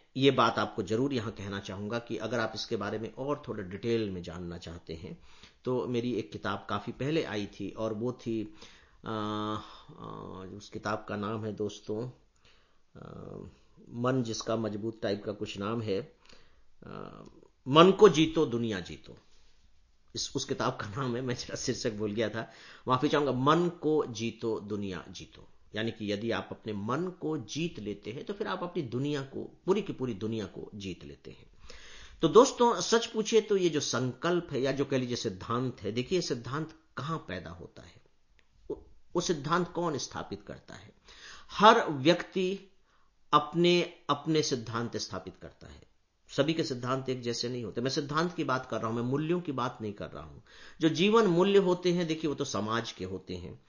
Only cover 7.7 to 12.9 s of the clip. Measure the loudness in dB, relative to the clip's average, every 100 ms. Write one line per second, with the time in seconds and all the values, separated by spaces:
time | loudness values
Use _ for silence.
7.7 | -4 -4 -2 -4 -4 -4 -4 -4 -12 -20
8.7 | -20 -20 -14 -8 -4 -4 -4 -4 -6 -8
9.7 | -18 -20 -16 -14 -12 -12 -12 -12 -14 -12
10.7 | -8 -4 -4 -4 -6 -4 -4 -4 -4 -4
11.7 | -6 -8 -6 -6 -12 _ _ -20 -20 _
12.7 | _ _